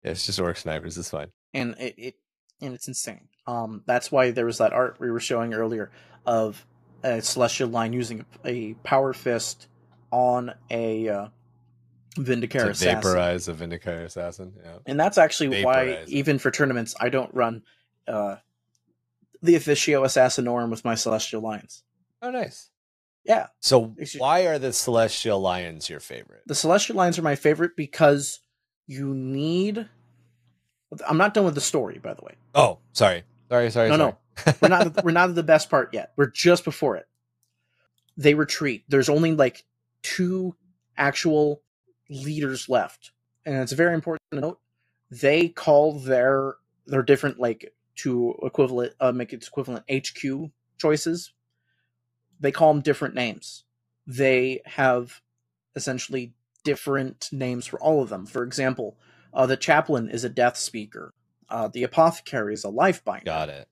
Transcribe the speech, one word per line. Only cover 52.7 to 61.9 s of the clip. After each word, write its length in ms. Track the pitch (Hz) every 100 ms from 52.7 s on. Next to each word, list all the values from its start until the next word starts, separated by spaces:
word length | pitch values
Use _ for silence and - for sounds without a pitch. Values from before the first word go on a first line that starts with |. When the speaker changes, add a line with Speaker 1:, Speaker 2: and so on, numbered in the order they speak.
Speaker 2:
'em 100 | 151
different 340 | 143 139 139
names. 500 | 127 120 87 - - _ _ _ _ -
They 540 | 123 135 127 131 131
have 560 | - - 131 123 123 - _ _ _ _ _ 143
essentially 560 | 139 127 - 131 120 _ _ _
different 640 | - 139 - 139 131 - -
names 340 | 139 127 123 -
for 120 | -
all 220 | 151 156
of 60 | 117
them. 180 | 98 101
For 160 | -
example, 560 | 123 135 131 127 107 _ _ _ _
uh, 120 | 135 131
the 100 | 131
chaplain 520 | - 151 151 135 113
is 160 | 117
a 40 | 120
death 260 | 113 123 -
speaker. 580 | - 113 104 - - _ _ _ _
Uh, 200 | 113 110
the 140 | 123
apothecary 720 | 123